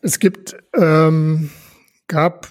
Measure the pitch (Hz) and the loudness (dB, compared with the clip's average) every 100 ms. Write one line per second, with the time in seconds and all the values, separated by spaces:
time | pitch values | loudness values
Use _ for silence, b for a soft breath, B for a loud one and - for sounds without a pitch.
0 | 202 - 190 - - - _ 285 165 156 | -8 -2 -2 -2 -12 -20 _ 0 2 4
1 | 160 160 156 156 147 B B B B B | 2 2 0 -2 -6 B B B B B
2 | - 156 170 - - | -6 -2 -2 -4 -16